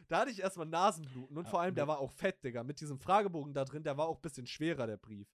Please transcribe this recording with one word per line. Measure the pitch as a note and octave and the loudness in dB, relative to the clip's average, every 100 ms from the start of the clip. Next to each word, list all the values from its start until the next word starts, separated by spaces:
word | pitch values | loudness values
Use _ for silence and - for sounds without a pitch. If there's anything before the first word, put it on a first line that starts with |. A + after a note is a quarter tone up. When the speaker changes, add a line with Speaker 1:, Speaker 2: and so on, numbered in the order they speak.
| - | 0
Speaker 1:
da | E3 | 2
hatte | C4 | 2
ich | G3 | 0
erstmal | F#3 F3 D#3 | -4 -4 -2
Nasenbluten. | E3 G3+ D#3+ C#3+ B2+ C3 D3 | 4 4 4 -6 -10 -8 -8
Und | - | -2
Speaker 2:
Ah, | |
Speaker 1:
vor | F3+ | 2
allem, | F3 | 2
der | E3 | 2
Speaker 2:
wo | D3 | 2
Speaker 1:
war | D3 | 0
auch | C3+ | -2
fett, | - G3 - | 0 -2 0
Digga. | B2+ A#2 | -4 -4
Mit | B2 D3 | -6 -8
diesem | D3+ C3+ | -8 -6
Fragebogen | F3 G3+ G3+ E3 D3 | 4 6 6 0 -2
da | C#3 | -2
drin, | C3+ D3+ | -2 -2
der | D3+ C3+ | -2 0
war | D#3+ | 0
auch | D#3 | 0
ein | |
bisschen | E3 - B2 | -6 -8 -10
schwerer, | - D#3 C#3+ A2+ | -2 0 0 -2
der | G#2 | -4
Brief. | A2 G2+ G2+ | -10 -16 -16